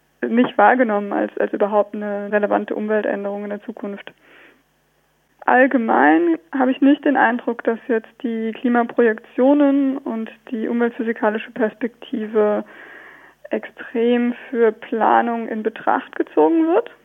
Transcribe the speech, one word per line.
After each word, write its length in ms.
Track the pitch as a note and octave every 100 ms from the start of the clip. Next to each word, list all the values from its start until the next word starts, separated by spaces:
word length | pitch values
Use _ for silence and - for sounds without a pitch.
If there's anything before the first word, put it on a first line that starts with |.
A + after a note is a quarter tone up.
| _ _ A#3+
nicht 320 | A3+ B3+ -
wahrgenommen 560 | G#3 B3+ A#3 G3+ G3+
als, 240 | G#3+ G#3+ -
als 160 | G#3
überhaupt 400 | G#3+ G3+ G#3 G3+
eine 380 | G#3+ G#3 G3+ G3+
relevante 440 | G#3 G3+ G#3 G#3+ -
Umweltänderung 680 | G#3+ G#3+ - G3+ G3+ G3+
in 80 | G#3
der 120 | G#3
Zukunft. 480 | - A3 G3+ G3 - - _ - - _ _ _ _ _ _ _ _ _ -
Allgemein 920 | B3 C4 C4+ A3+ A#3 D4 D#4+ E4+ E4 - C4+
habe 140 | C4
ich 100 | B3+
nicht 220 | C4+ C#4+
den 140 | D4+ C4
Eindruck, 460 | A3+ A#3+ - A#3
dass 160 | B3 A3+ -
jetzt 220 | A3+ - _
die 300 | A#3+ A3+ A3
Klimaprojektionen 1400 | G#3+ A#3+ A#3+ A#3 - A#3 A3 - - C4 D4 C#4+ C#4 C4+ C#4
und 340 | B3+ A3+ A3 - -
die 180 | A3 A#3+
umweltphysikalische 840 | A#3+ A#3+ - A3+ A3+ G#3+ A3 -
Perspektive 1120 | B3 A3 - A3+ - - - G#3+ A3 G#3 G#3 G#3+ - - - - - - _ -
extrem 840 | A3 - - - A#3 A#3 A#3+ A#3+ A#3+ -
für 220 | A#3 A3+
Planung 800 | A3 - A3 G#3+ A#3 A#3 A#3 A3+
in 120 | A3
Betracht 540 | G#3+ - - C4 - -
gezogen 520 | D#4+ - D#4 E4 D#4+
wird. 220 | F#4+ - -